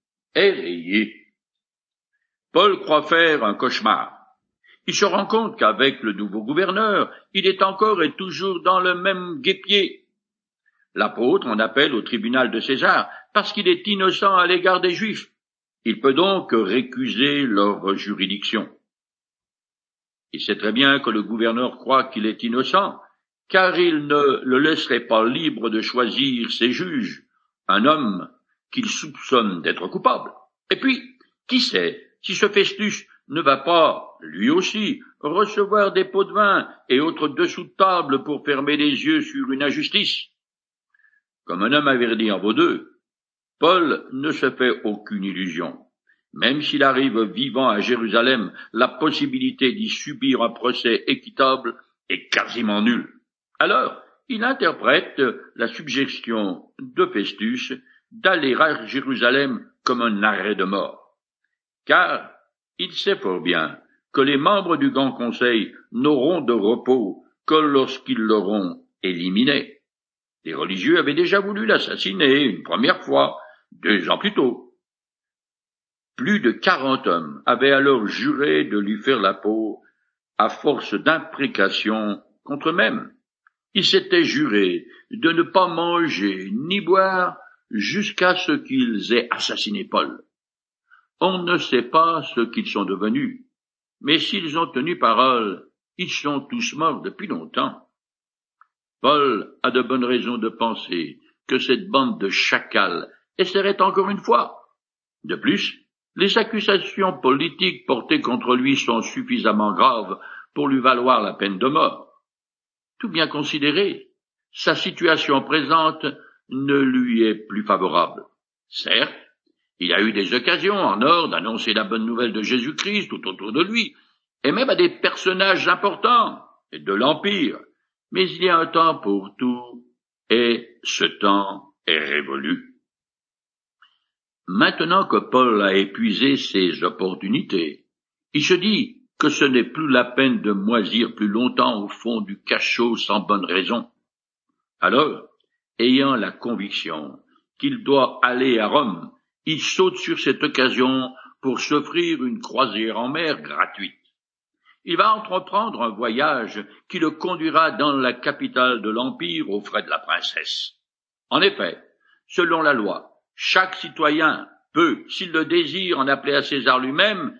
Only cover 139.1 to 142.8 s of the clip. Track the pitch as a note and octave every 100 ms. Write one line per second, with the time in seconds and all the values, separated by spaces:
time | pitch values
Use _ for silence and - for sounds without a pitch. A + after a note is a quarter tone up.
139.1 | - D3+ - C#3+ B2+ G#2+ - D#3 B2+ A#2+
140.1 | - C3+ A2+ G#2+ G2+ G2+ A#2 F#2 A2 A#2
141.1 | - G#2+ G#2 B2 - B2+ A2 G2+ - A2+
142.1 | A#2 G2 G2 - A2 - -